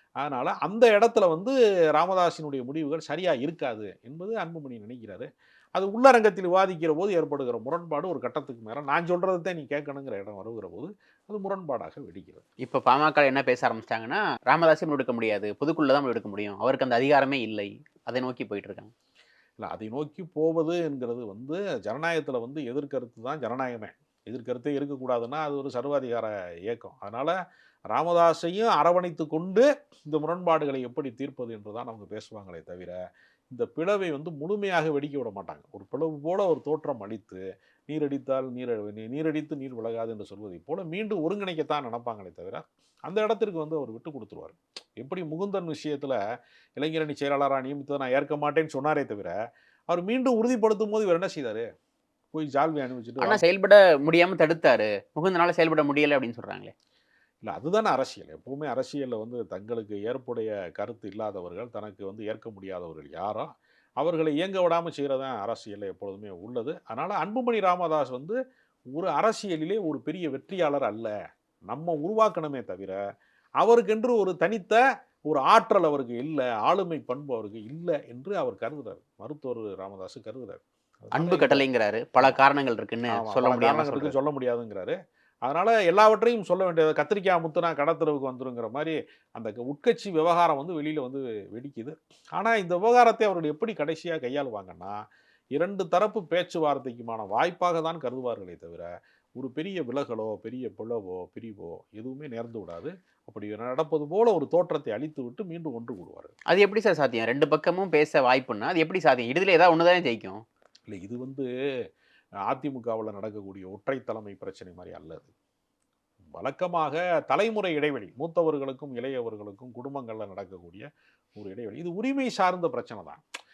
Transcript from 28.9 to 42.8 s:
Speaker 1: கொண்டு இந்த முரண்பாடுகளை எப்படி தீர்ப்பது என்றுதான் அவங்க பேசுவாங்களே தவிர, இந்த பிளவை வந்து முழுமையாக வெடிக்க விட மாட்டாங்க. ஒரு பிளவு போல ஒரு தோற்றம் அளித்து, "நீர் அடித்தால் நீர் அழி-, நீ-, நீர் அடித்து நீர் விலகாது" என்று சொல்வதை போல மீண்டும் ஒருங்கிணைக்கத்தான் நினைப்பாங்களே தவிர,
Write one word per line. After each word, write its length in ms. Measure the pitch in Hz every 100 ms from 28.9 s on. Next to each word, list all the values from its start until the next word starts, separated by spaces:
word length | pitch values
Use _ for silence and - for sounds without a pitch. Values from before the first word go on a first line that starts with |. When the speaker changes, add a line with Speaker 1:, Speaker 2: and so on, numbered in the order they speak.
| 180 180 160 156
Speaker 1:
கொண்டு 540 | 156 180 185 277 - _ _
இந்த 140 | 147 151
முரண்பாடுகளை 640 | 156 180 175 160 147 135
எப்படி 320 | 123 123 139
தீர்ப்பது 400 | 117 139 131 120
என்றுதான் 340 | 110 104 110 123
அவங்க 300 | 107 101 107
பேசுவாங்களே 460 | - 110 98 85
தவிர, 500 | 82 90 87 90 90 _ _ _ _
இந்த 160 | 123 117
பிளவை 440 | - 170 208 180
வந்து 200 | 143 165
முழுமையாக 580 | 151 160 208 202 175 160
வெடிக்க 280 | 143 143 139
விட 160 | 117
மாட்டாங்க. 260 | 98 92 - _
ஒரு 160 | 101 98
பிளவு 340 | 135 160 151
போல 260 | 151 190 196
ஒரு 140 | 139
தோற்றம் 400 | 147 156 147 123
அளித்து, 600 | 101 110 _ 92 95 92 _ _ -
"நீர் 160 | 151
அடித்தால் 500 | 147 139 127 135 131
நீர் 160 | 123 123
அழி-, 240 | 110 104
நீ-, 140 | 107 110
நீர் 180 | 139 156
அடித்து 300 | 151 147 151
நீர் 180 | 135
விலகாது" 360 | 120 113 113 113
என்று 140 | 110
சொல்வதை 340 | 95 98 104 87
போல 260 | 104 175
மீண்டும் 460 | 170 175 220 202 156
ஒருங்கிணைக்கத்தான் 540 | 208 190 160 147 147
நினைப்பாங்களே 480 | 127 117 120 107 92
தவிர, 320 | 85 90 143 - _